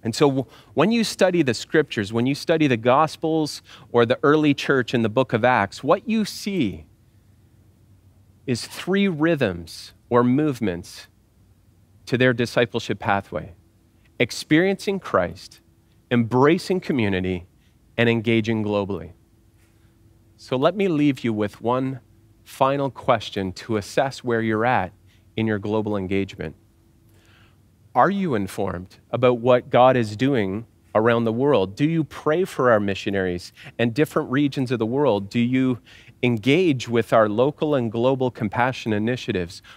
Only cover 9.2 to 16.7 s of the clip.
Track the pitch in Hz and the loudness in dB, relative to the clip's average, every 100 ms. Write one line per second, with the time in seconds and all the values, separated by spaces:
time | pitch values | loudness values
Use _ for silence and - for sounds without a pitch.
9.2 | 165 160 117 87 82 - - _ _ 120 | 0 2 0 -2 -12 -18 -20 _ _ 2
10.2 | 123 131 151 120 107 87 92 - - _ | 4 2 0 0 -4 -4 -10 -20 -20 _
11.2 | _ _ _ _ _ _ _ _ - 120 | _ _ _ _ _ _ _ _ -4 2
12.2 | 127 120 - - 120 117 - 101 117 98 | 2 2 0 0 0 -2 -6 -6 -2 -2
13.2 | - 85 80 - _ _ _ _ _ _ | -2 -10 -10 -20 _ _ _ _ _ _
14.2 | 120 - - 156 190 196 - 196 - 98 | -4 -4 0 2 2 -2 -4 -6 -2 -2
15.2 | 87 85 - - _ _ _ _ _ 123 | -2 -6 -20 -20 _ _ _ _ _ -2
16.2 | 113 127 139 175 - | 0 4 4 2 -2